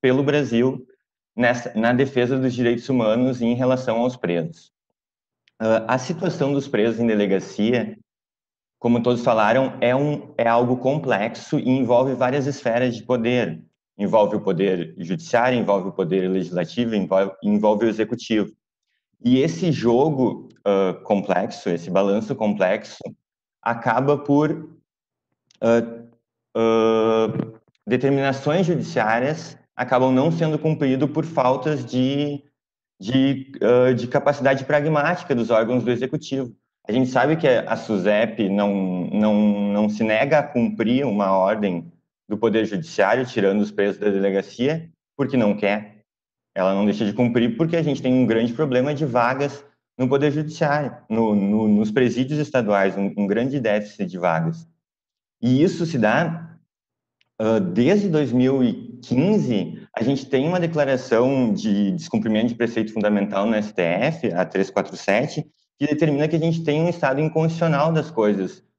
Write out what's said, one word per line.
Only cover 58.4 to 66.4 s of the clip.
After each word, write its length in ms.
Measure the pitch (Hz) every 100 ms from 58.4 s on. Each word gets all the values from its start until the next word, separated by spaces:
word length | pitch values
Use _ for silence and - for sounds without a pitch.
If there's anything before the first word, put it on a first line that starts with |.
| 127 135
e 360 | 123 - - -
quinze, 800 | - 123 180 214 135 104 82 82 -
a 120 | -
gente 200 | 117 135 -
tem 200 | 135 151
uma 140 | 180
declaração 920 | 165 165 135 131 - 113 127 135 120
de 380 | 98 110 101 98
descumprimento 560 | 87 - 110 110 107 117
de 80 |
preceito 380 | 117 120 117 107
fundamental 520 | 113 104 104 101 98
no 120 | 107 107
S 180 | 107
T 80 | -
F, 500 | 85 90 120 160 113
a 120 | 85
três 260 | 87 95 98
quatro 260 | 104 95 -
sete, 480 | - 104 147 - - _ _ _
que 80 | 143
determina 400 | 147 160 139 156
que 100 |
a 20 |
gente 260 | 165